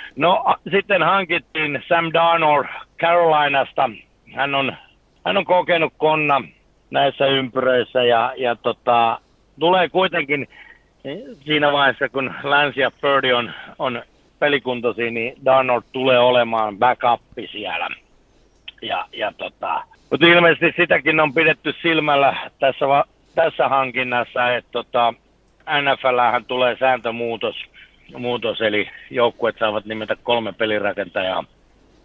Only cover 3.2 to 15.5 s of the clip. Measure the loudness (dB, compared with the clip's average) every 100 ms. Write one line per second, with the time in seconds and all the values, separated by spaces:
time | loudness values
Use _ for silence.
3.2 | 4 4 2 0 0 0 -2 -4 -20 _
4.2 | _ -6 -2 -2 -2 -6 -16 _ _ _
5.2 | -2 -2 2 2 2 0 0 0 0 2
6.2 | 0 0 -2 _ _ _ -6 0 0 2
7.2 | 0 0 -2 -2 2 2 0 0 2 2
8.2 | 0 -2 -4 -2 -4 -4 2 2 2 -2
9.2 | _ _ _ -2 2 2 2 0 -2 -2
10.2 | -4 -4 -6 -16 -20 -20 _ _ -14 -14
11.2 | -14 -12 -4 0 2 2 2 0 -4 -4
12.2 | -6 -6 0 0 0 0 -2 -2 0 0
13.2 | 2 0 -2 -10 -16 -6 -6 -6 -12 _
14.2 | _ -2 0 0 -2 -4 -4 -2 -4 -4
15.2 | -8 -4 2